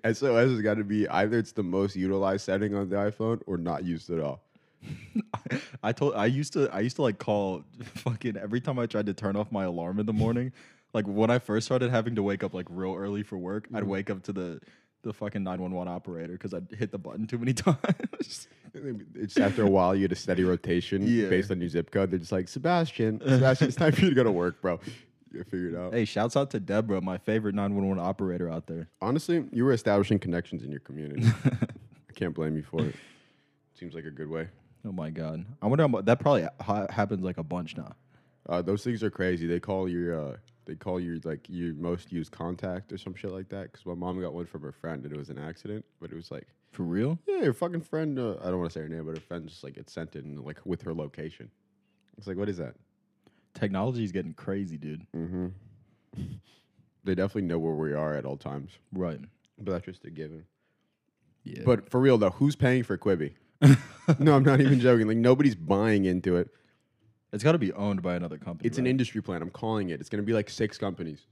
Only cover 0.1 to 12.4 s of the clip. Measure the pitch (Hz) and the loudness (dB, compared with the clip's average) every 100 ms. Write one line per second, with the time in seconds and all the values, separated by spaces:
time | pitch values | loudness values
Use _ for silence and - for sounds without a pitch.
0.1 | 110 139 117 127 120 107 104 101 107 104 | 2 4 6 6 4 2 0 0 2 2
1.1 | 82 104 117 107 - 90 92 101 95 92 | 2 4 2 0 -4 0 2 0 0 0
2.1 | 98 98 98 - 95 104 101 98 101 104 | 2 2 0 0 0 0 0 0 0 0
3.1 | - 113 117 - 90 85 76 87 82 - | -2 -2 -2 -2 -4 -2 -2 -2 -6 -4
4.1 | 82 73 65 _ _ _ _ - - - | -4 -4 -6 _ _ _ _ -14 -14 -6
5.1 | 220 - - - 262 - - - 123 143 | -6 -6 -12 -8 -8 -8 -6 -4 0 -2
6.1 | 107 107 135 147 - 139 95 117 - 135 | 2 0 0 -2 0 -2 0 -4 0 -2
7.1 | 101 - 104 98 90 73 - 113 - 127 | 0 -2 0 0 -4 -10 -18 -16 -8 -6
8.1 | 113 123 101 101 120 139 127 117 107 104 | -4 -6 -6 -4 -4 -2 -2 -2 -2 -2
9.1 | 92 104 101 107 107 92 85 85 98 107 | -2 -2 -2 -2 -2 -2 -2 -4 -2 0
10.1 | 107 110 120 127 - - _ _ 113 101 | 2 2 0 -2 -8 -20 _ _ -4 0
11.1 | 101 113 120 - 107 - 127 123 123 113 | 4 4 4 2 -2 2 0 2 2 0
12.1 | 113 101 98 | 0 0 0